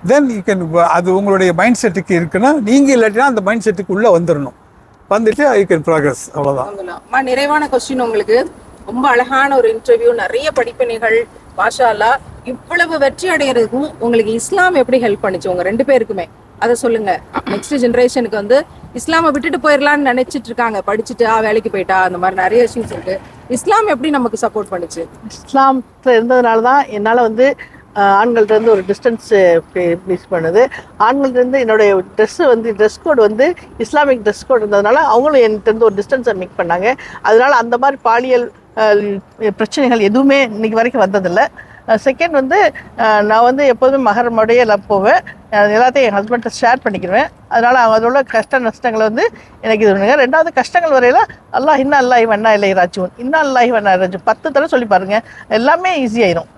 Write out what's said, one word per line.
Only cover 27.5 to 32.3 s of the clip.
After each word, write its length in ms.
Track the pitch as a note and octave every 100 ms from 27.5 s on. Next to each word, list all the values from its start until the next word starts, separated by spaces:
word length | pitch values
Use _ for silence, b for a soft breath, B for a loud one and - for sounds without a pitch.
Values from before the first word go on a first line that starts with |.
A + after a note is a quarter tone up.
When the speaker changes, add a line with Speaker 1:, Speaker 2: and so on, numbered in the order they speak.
| - B B -
Speaker 3:
அஹ், 200 | G3+ G3+
ஆண்கள்ட்ட 360 | G3 A#3 A#3 G#3
இருந்து 200 | A3 A3+
ஒரு 120 | G#3 F#3
டிஸ்டன்ஸ் 400 | G3 B3 A3+ - G3+ F3+ E3 -
பே-, 280 | F#3 F3 E3+
பேஸ் 240 | F#3 F3 -
பண்ணுது. 300 | F3 D#3+ G3 C4 B B -
ஆண்கள்ட்ட 400 | A3 C#4 C#4 B3
இருந்து 180 | B3 C4+
என்னுடைய 440 | A#3 G#3+ G#3 F#3+ F#3+
ட்ரெஸ் 340 | - G#3+